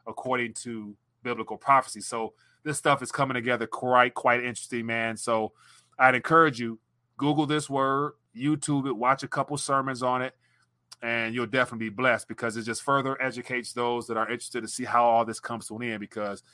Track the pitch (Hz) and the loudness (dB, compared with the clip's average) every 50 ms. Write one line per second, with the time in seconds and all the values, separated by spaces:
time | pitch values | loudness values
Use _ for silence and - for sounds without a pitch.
0 | _ 113 107 - - 127 127 123 120 113 110 - - 123 117 110 107 104 101 - | _ -12 -12 -10 -4 -2 -2 -2 -2 -4 -6 -10 -10 -10 -10 -8 -10 -12 -14 -16
1 | _ _ _ _ _ 123 120 110 110 - 110 107 - - 117 127 - - - 107 | _ _ _ _ _ -6 -6 -4 -6 -8 -10 -6 2 4 4 4 4 0 -8 -12
2 | 98 - 123 117 113 110 - _ _ _ _ _ _ 151 143 - - 156 143 127 | -10 -8 -6 -4 -6 -6 -8 _ _ _ _ _ _ -6 -6 0 2 2 2 2
3 | 127 - - - 139 131 127 123 113 127 123 113 113 110 - - 131 123 127 123 | 0 -6 -2 -2 -2 0 0 -2 0 0 0 0 -2 -6 -6 -6 0 4 6 6
4 | 123 123 - - - 127 120 123 123 123 113 - - - 127 120 113 117 117 117 | 6 6 2 0 2 2 2 2 0 -4 -8 -10 -10 -6 -6 -6 -4 -2 -2 -2
5 | 113 113 113 110 - 123 117 110 110 107 - _ _ _ - - _ _ _ - | -2 -2 -4 -4 -2 0 0 0 0 -2 -6 _ _ _ -20 -20 _ _ _ 6
6 | 131 131 127 123 - - 160 165 165 160 131 117 120 113 113 - _ _ _ _ | 6 6 6 4 2 4 6 6 6 6 2 -2 -6 -6 -6 -10 _ _ _ _
7 | _ _ _ - 139 147 151 151 151 139 151 151 147 - 139 135 135 135 135 139 | _ _ _ -2 0 2 2 2 2 2 0 -2 -2 -2 0 0 2 2 2 0
8 | 147 147 - _ _ _ _ 113 131 147 151 147 - 156 147 139 131 139 120 104 | 0 -2 -6 _ _ _ _ -4 0 0 0 0 0 0 0 0 0 -2 -2 0
9 | 123 127 135 135 - 135 - 147 135 - 147 139 - - 139 139 131 135 131 117 | 2 2 2 2 0 -4 -2 -2 -2 -2 -4 -6 -2 0 0 0 0 -2 -4 -2
10 | 127 127 127 127 127 131 - _ _ _ _ _ _ _ _ _ _ _ - - | 0 0 0 0 -2 -4 -8 _ _ _ _ _ _ _ _ _ _ _ -18 -10
11 | 117 117 117 117 113 113 113 123 120 107 120 131 123 - 120 110 113 110 101 104 | -6 -4 -2 -2 -2 -2 -2 -4 -2 0 2 2 2 2 -2 -6 -6 -6 -4 2
12 | 127 127 117 110 - - 110 - 123 117 107 117 107 117 113 - - - 139 139 | 4 4 4 2 0 -8 -8 -6 -4 -4 -4 -4 -6 -6 -6 -4 0 2 2 2
13 | 131 135 135 - 131 131 117 123 117 - 127 123 117 - - 123 120 120 120 120 | 2 -2 -4 -2 -4 -4 -4 -6 -8 -6 -6 -6 -6 -6 -6 -2 -2 0 -2 -2
14 | 113 113 113 110 110 107 120 120 - - - 120 110 110 - - 123 107 113 120 | -4 -4 -2 -2 -2 -2 -4 -6 -8 -6 -6 -6 -6 -6 -8 -8 -4 2 4 6
15 | 120 120 113 117 113 113 110 - - - 120 110 - - 107 110 123 120 110 104 | 6 6 6 6 4 2 -4 -8 -8 -8 -8 -8 -8 -10 -10 -6 -6 -6 -6 -6
16 | 104 - - 110 104 101 101 - _ _ | -8 -10 -8 -6 -6 -6 -6 -10 _ _